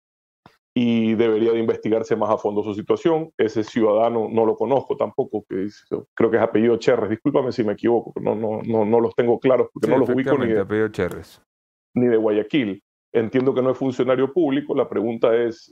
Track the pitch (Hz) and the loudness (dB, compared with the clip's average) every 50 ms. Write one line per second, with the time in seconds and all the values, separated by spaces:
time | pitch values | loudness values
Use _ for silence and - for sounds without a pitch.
0 | _ _ _ _ _ _ _ _ _ - _ _ _ _ - 127 120 117 117 113 | _ _ _ _ _ _ _ _ _ -20 _ _ _ _ -2 0 0 2 2 2
1 | 113 113 113 107 117 113 110 107 113 117 113 117 113 113 110 - - 110 110 113 | 2 2 2 2 2 2 2 2 2 2 2 0 0 -2 -2 -2 0 0 0 0
2 | 113 - 120 107 110 104 107 101 - 104 104 104 101 107 101 104 - - 110 107 | 0 -2 -2 -2 0 0 0 0 0 -2 -2 -2 -4 -4 -6 -6 -2 -2 -2 0
3 | - 170 160 156 160 160 _ - 120 110 - 113 107 - - 123 110 107 104 107 | 2 0 0 0 -2 -6 _ -2 -2 -2 0 -4 -6 -2 0 0 2 4 4 4
4 | 113 117 120 117 107 104 117 113 113 110 107 - 113 113 139 127 123 - - - | 2 2 0 -2 -4 -2 0 2 2 2 2 0 0 0 0 0 0 -2 -4 -4
5 | 113 107 - - 127 - - 107 - - 107 95 95 104 - - _ - - - | -4 -4 -4 -6 -6 -4 -4 -8 -8 -6 -8 -6 -6 -8 -10 -14 _ -8 -8 -8
6 | - _ - - 113 113 110 113 110 113 - 107 113 120 117 113 - 139 127 113 | -8 _ -2 0 0 2 2 2 0 2 2 2 2 2 2 2 2 0 0 0
7 | 107 98 107 - - 147 143 147 127 127 107 - 110 107 101 - - 117 117 110 | 0 -4 -4 -2 -2 -2 0 0 -2 -2 -4 -4 -2 -4 -4 -2 0 0 0 0
8 | - - - - 98 107 110 107 113 107 107 110 - 110 113 110 104 104 113 117 | -2 -4 -10 -6 -4 -4 -4 -2 -4 -6 -6 -6 -6 -2 0 0 2 2 2 2
9 | 117 113 - - 123 120 117 - - 131 127 120 117 - - 147 - 214 - 135 | 2 0 0 0 2 2 2 2 2 2 2 2 2 -2 -2 -4 0 2 2 2
10 | 127 113 123 127 131 135 147 139 123 113 110 107 98 101 107 107 110 107 107 - | 2 2 0 -2 0 0 0 0 0 0 0 0 -2 0 0 -2 -2 -2 -2 -4
11 | 92 87 - 82 87 - - - _ _ _ _ _ _ _ _ _ _ - 123 | -4 -4 -4 -10 -16 -18 -20 -20 _ _ _ _ _ _ _ _ _ _ -2 0
12 | 123 123 117 110 110 110 104 104 104 - - 151 120 101 95 101 _ _ _ _ | 2 4 4 4 2 2 0 0 0 0 -2 -2 -2 -2 -4 -8 _ _ _ _
13 | _ _ - 117 113 107 - 131 127 135 120 127 123 131 127 - 135 135 123 - | _ _ -2 -2 -2 0 0 0 0 2 0 0 0 0 0 -2 -2 -4 -2 -2
14 | 123 123 131 127 135 131 - 185 165 139 135 147 - - 147 135 117 - - 107 | 0 0 2 0 0 0 2 0 0 2 0 -2 -4 -2 -2 -2 -2 -2 -2 -4
15 | 101 117 117 117 - 120 113 120 120 117 113 - - _ | -2 -2 -4 0 2 2 2 2 0 -2 -4 -8 -16 _